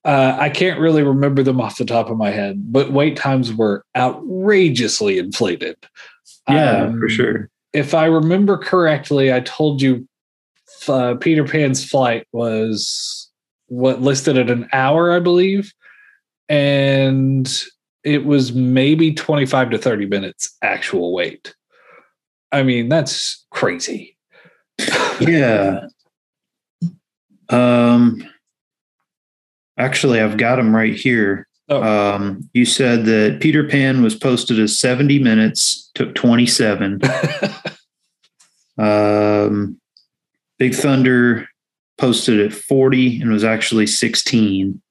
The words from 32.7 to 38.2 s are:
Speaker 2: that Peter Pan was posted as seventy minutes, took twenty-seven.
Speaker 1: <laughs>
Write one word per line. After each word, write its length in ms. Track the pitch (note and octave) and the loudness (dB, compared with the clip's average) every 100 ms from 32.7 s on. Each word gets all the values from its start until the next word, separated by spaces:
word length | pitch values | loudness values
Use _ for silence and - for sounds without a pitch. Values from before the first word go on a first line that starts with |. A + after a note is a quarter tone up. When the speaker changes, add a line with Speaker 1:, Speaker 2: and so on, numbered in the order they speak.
| - C3 A#2 A2 | 2 2 2 2
Speaker 2:
that 320 | A2 G#2+ - | 2 2 0
Peter 260 | D#3 D3+ D3 | 0 0 0
Pan 360 | C#3+ C3+ C3 | 0 2 2
was 120 | A2+ | 2
posted 440 | A2 C3+ A#2+ - A2 | 0 -2 -2 0 0
as 180 | G#2+ - | 0 0
seventy 400 | B2+ B2+ C#3+ C#3+ | -2 2 2 4
minutes, 720 | B2 A2 A2 - - - - | 4 4 2 0 -4 -4 -10
took 200 | - A#2+ | -6 -6
twenty-seven. 840 | - B2 A#2 A#2+ - A2+ G2 G2 G2 C3+ | 0 2 4 2 2 0 0 -4 -2 -2
Speaker 1:
<laughs> 40 | C3 D#3+ D5 G#3 - - - _ _ _ _ | -2 -4 -4 -8 -8 -16 -16 _ _ _ _